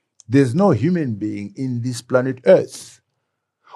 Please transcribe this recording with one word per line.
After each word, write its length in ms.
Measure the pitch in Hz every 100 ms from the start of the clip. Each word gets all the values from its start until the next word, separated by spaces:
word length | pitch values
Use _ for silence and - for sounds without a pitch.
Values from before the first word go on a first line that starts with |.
| _ _ -
there's 280 | 139 131 139
no 160 | 202
human 440 | 113 147 180 139 104
being 380 | 107 104 101 139
in 260 | 131 120
this 200 | 123 120
planet 380 | - 135 131 131 196
Earth 540 | 185 - - - - _ _ _ _ _ _ _